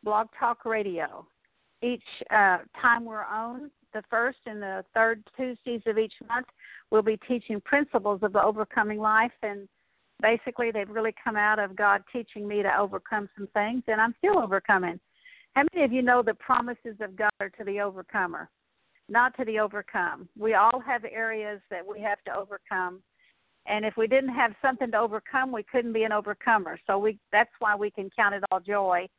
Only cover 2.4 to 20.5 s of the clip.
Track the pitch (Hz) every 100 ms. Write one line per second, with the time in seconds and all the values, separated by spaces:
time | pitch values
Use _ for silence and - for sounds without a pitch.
2.4 | 196 175 - - 247 233 233 220 202 214
3.4 | 226 254 294 _ _ 214 202 226 240 254
4.4 | - 214 196 190 190 226 226 226 - -
5.4 | 254 240 - 240 226 214 220 - - -
6.4 | 254 _ - - _ 220 214 214 - 247
7.4 | - 214 - 277 294 240 202 196 208 196
8.4 | 190 214 220 - 214 214 214 220 233 _
9.4 | 208 202 196 _ _ _ _ _ 214 226
10.4 | - 240 233 214 202 214 220 - - 214
11.4 | 208 214 202 190 208 202 196 247 220 214
12.4 | 208 208 196 - 202 196 - 220 202 -
13.4 | 196 214 214 247 233 214 226 233 381 392
14.4 | 220 190 - 196 180 175 _ _ - -
15.4 | _ 269 294 359 277 254 247 247 226 214
16.4 | - 254 240 233 240 208 214 190 214 -
17.4 | 196 _ 208 202 202 190 185 220 180 165
18.4 | 165 _ _ _ _ _ - 220 254 254
19.4 | 233 220 208 208 190 196 175 143 180 -
20.4 | 220